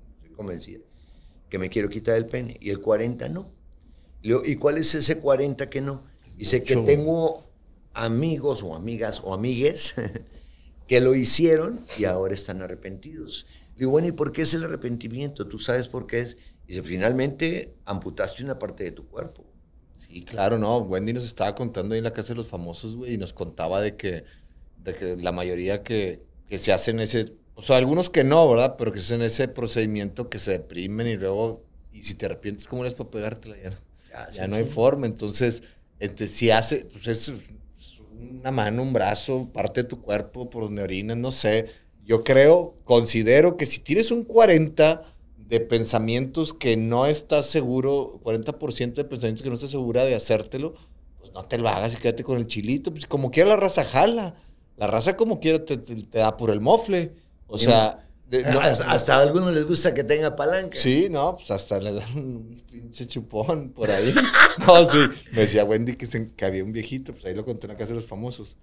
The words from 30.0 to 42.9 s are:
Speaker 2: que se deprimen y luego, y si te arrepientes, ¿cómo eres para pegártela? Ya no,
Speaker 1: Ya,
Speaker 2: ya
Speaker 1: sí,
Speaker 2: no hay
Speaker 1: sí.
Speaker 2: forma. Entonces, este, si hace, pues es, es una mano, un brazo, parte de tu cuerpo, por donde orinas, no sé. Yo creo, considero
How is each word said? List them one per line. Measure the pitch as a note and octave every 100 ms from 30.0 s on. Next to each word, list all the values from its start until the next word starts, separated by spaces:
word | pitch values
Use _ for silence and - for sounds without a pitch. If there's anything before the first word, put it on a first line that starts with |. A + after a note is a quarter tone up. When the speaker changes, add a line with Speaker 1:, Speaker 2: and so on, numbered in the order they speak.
| G2+ - A#2+
Speaker 2:
que | G2+
se | G2+
deprimen | F2+ - F2 F#2+ G#2+ A#2
y | G#2
luego, | F#2+ G2+ A2+ A2 - - -
y | -
si | -
te | G2 G#2
arrepientes, | - G#2 G2+ -
¿cómo | B2+
eres | B2
para | A#2+ A#2+
pegártela? | A2 G#2+ G#2+ A2 G2+
Ya | F#2
no, | F#2+ - _ _
Speaker 1:
Ya, | B2 A2
Speaker 2:
ya | F#2
Speaker 1:
sí, | F#2+
Speaker 2:
no | G#2+
hay |
Speaker 1:
sí. | C3+
Speaker 2:
forma. | C#3+ B2+ C#3+ A#2
Entonces, | G#2+ G#2 G2 A#2+ A#2 - _ _ -
este, | G2+ - G2+
si | - A#2
hace, | A2 A2+ D3 -
pues | G#2 A#2
es, | A2 - A2+ - - - -
es | - - - -
una | A#2+ B2+ C3
mano, | B2+ G#2 A#2
un | C3
brazo, | A#2+ G2 G#2+ - B2+ A#2+
parte | A2+ G#2 -
de | A#2+
tu | B2
cuerpo, | - G#2 G#2 B2+ A#2+
por | A#2
donde | G#2 G#2
orinas, | F#2+ F#2+ G#2+ A#2
no | B2+
sé. | B2+ G#2+ G#2+ A2 - _ _
Yo | G#2+ A2+
creo, | B2 C3+ D3 F3 E3+ -
considero | -